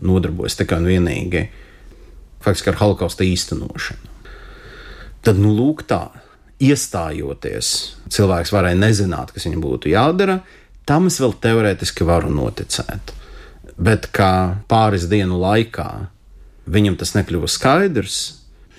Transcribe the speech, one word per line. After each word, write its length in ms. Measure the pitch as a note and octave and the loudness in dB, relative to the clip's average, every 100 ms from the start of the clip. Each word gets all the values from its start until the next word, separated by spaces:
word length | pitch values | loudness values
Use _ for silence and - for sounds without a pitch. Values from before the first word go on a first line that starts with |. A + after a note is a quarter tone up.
nodarbojas 560 | F2+ F#2 E2 F2 - - | 0 2 0 -4 -6 -4
tikai 220 | - E2+ | -2 0
un 80 | F2 | 2
vienīgi 540 | F#2 F2 - F2+ - - - - - - - - - - - | 2 0 -2 -4 -4 -4 -10 -20 -20 -20 -20 -20 -20 -20 -6
faktiski 300 | G#2 F#2 - | -2 -2 -2
ar 80 | F2 | 2
holokausta 440 | G#2 F2+ E2+ - F#2 | 2 2 -2 0 0
īstenošanu. 880 | F2+ - D#2 - - - - - - - - - - - - - - - - | 0 -4 -6 -8 -8 -10 -12 -16 -20 -20 -20 -20 -20 -20 -20 -20 -20 -20 -4
Tad, 160 | A2+ F#2+ | 2 4
nu, 140 | G#2 | 4
lūk 300 | G#2+ C#3 D#3 - | 4 2 0 -4
tā, 220 | F#2 - - - _ _ - | -4 -6 -16 -20 _ _ 0
iestājoties, 1080 | C3+ C#3+ - F#2+ D#2+ D#2 C#2 C#2+ - G#1 - - - - - | 2 2 0 -4 -6 -6 -8 -8 -8 -6 -4 -6 -8 -14 -6
cilvēks 440 | - G2 F2 E2 | 2 2 2 0
varēja 260 | G#2 F2+ F2+ | 0 2 4
nezināt, 540 | G#2+ G2+ F#2+ D#2 - | 4 4 0 -4 -8
kas 120 | - E2 | -8 -6
viņam 160 | E2 | -4
būtu 300 | D2+ B1 - | -4 -2 0
jādara, 460 | G2 D3+ F#3 G3 F#3 - - _ - - | 2 4 2 2 0 -4 -20 _ -10 0
tam 200 | D3+ F#3 | 2 2
es 80 | - | 2
vēl 140 | B2+ - | 0 0
teorētiski 640 | A2+ A2+ G#2+ F#2+ - - E2+ | 2 2 2 0 -4 -2 2
varu 240 | E2+ D#2 | 2 2
noticēt. 800 | D2 B1 - - - - - - - - - - - - - | -2 -2 -6 -8 -8 -6 -10 -12 -16 -18 -20 -20 -20 -16 -2
Bet 320 | F2 G#2+ - | 2 2 0
kā 540 | - F#2+ F#2 F2+ G2 - | 0 2 4 0 -2 0
pāris 360 | A2+ A2 F#2 E2+ | 2 4 2 0
dienu 260 | G#2 F#2 F2+ | 0 2 0
laikā 520 | F#2 A2 A2+ - - - F2+ _ - - - - - | 2 2 0 -4 -10 -10 -12 _ -20 -20 -20 -16 -2
viņam 320 | G2+ G2+ F2 | 2 2 0
tas 160 | - | -2
nekļuva 360 | G#2 F2+ F2 D2+ | -2 -2 -2 -4
skaidrs. 640 | - B2+ D#3+ G3+ B2 F#2+ - - - - - - | 0 2 4 2 0 -4 -6 -8 -12 -20 -20 -20